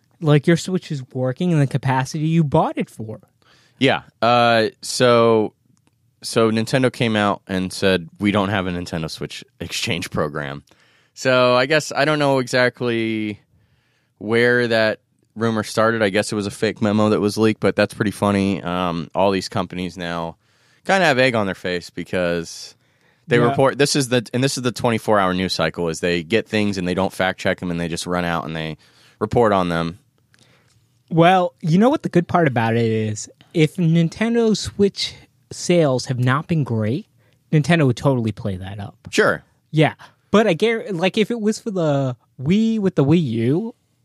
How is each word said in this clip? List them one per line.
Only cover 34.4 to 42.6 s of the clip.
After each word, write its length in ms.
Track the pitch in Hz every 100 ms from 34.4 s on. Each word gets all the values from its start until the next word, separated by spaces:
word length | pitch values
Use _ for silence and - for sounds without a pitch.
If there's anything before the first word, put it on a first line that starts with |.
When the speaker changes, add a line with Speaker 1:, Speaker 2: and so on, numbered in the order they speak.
| 226
Speaker 1:
Switch 600 | 202 - - 202 - - - - _ -
sales 540 | - - 175 151 127
have 140 | - 123
not 280 | 127 135 -
been 160 | 165
great, 440 | 131 113 107 147 - _ _ _ _
Nintendo 340 | 156 143 170 139
would 100 | 117
totally 360 | 143 131 110
play 260 | - 107 92
that 220 | 95 101
up. 180 | 101 - -
Speaker 2:
Sure. 360 | - 185 80 - _ _
Speaker 1:
Yeah. 240 | 151 143 - - _ _
But 160 | 202 214
I 60 |
guar-, 400 | 165 220 226 165
like, 240 | 170 185 220
if 140 | 208
it 100 | 240
was 180 | 208 220
for 120 | 233
the 480 | 185 160 139 135 123 _ -
Wii 400 | 135 202